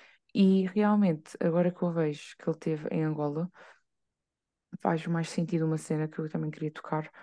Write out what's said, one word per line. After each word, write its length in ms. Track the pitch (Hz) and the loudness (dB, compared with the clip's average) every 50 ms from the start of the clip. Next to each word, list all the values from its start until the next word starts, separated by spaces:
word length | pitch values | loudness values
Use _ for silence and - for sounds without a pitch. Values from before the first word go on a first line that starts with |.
| - - _ _ _ _ - | -20 -20 _ _ _ _ 2
E 320 | - 196 190 190 190 185 185 | 4 6 6 6 6 4 2
realmente, 720 | - 214 208 208 208 208 208 185 160 156 156 - - - | 2 2 4 4 4 4 4 4 2 0 -4 -10 -6 -2
agora 300 | - 170 160 175 180 180 | 0 2 4 4 2 2
que 100 | 180 - - | 0 0 -2
eu 80 | 175 | -2
vejo 440 | 165 165 160 151 147 147 - - - - | 0 0 0 0 -2 -4 -8 -16 -20 -10
que 100 | - - | -4 -4
ele 80 | 160 160 | -4 -2
teve 300 | - 180 156 151 156 - | -2 -4 -2 -2 -4 -4
em 120 | - 170 160 | -2 -2 0
Angola, 460 | 156 156 151 147 147 147 156 170 180 - - - - - _ _ _ _ _ _ _ _ _ _ _ _ _ _ _ _ _ _ _ - - | 0 0 -2 -2 -2 -2 -2 -4 -6 -6 -12 -20 -20 -20 _ _ _ _ _ _ _ _ _ _ _ _ _ _ _ _ _ _ _ -12 -4
faz 240 | - 196 170 160 165 175 | -2 0 0 0 0 -2
mais 220 | 170 165 165 - | -2 -2 -2 -4
sentido 360 | - - 170 160 175 165 160 | -4 -4 -2 0 0 0 0
uma 120 | 160 160 156 | 0 -2 -2
cena 300 | - - 165 151 156 156 | -4 -4 -2 -2 -2 -4
que 120 | 156 - | -4 -6
eu 100 | 160 156 | -8 -6
também 220 | - 160 160 156 | -4 -6 -6 -6
queria 200 | 147 - 156 156 | -6 -6 -6 -8
tocar, 380 | 151 - - - - 156 156 - - - | -8 -8 -10 -6 -4 -4 -4 -6 -12 -20